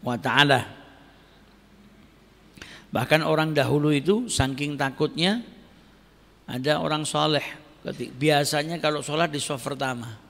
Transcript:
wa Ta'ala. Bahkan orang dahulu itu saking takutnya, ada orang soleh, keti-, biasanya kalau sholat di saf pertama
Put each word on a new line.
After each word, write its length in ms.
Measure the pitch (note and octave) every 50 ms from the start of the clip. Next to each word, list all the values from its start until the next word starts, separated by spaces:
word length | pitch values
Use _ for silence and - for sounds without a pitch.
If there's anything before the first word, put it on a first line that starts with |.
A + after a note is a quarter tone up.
wa 160 | - B2+ B2 A2+
Ta'ala. 480 | - C3 A#2 C3 D3 C#3+ C#3 B2 G#2 - - - - - - - - - - - - _ - - - - - - _ _ - - - - - - - - _ _ _ _ - _ _ - - - - - - - - -
Bahkan 320 | - G2 A#2+ - D3 D#3
orang 320 | D#3 D#3 D#3 D#3 D#3 D#3+ D#3
dahulu 400 | D3 C3+ B2 C3+ D3 D3 D3+ D3+
itu 320 | C#3+ C3+ D#3+ G3+ A3 B3+
saking 560 | A3 - - C#3 C3 C#3 B2+ C#3+ D3 D3 C3+
takutnya, 640 | C#3+ C3+ B2+ - D#3 D3+ - - E3 F#3 G#3 A#3+ A#3 - - - - - - - - - - - _ _ _ _ _ _ _ _ _ -
ada 320 | - B2+ C3 D3 D3+ D#3+
orang 240 | E3 D#3 D#3 D3+ D3+
soleh, 400 | C#3+ - D3+ D3+ D#3 D#3 C#3+ - - - - - - - - -
keti-, 240 | - - - B2 -
biasanya 720 | - B2 C#3 D3+ D3+ C#3+ D3 C#3 - D3 D3 D#3+ E3+ E3
kalau 240 | D#3 D#3 D3+ D3 C#3+
sholat 240 | - C#3+ D#3 E3+ E3
di 80 | D3 C#3+
saf 240 | C3 - D3 C3
pertama 560 | B2 C#3 C#3+ C3 C#3 C3 B2+ A#2+ A2+ A#2 A2 G#2 - -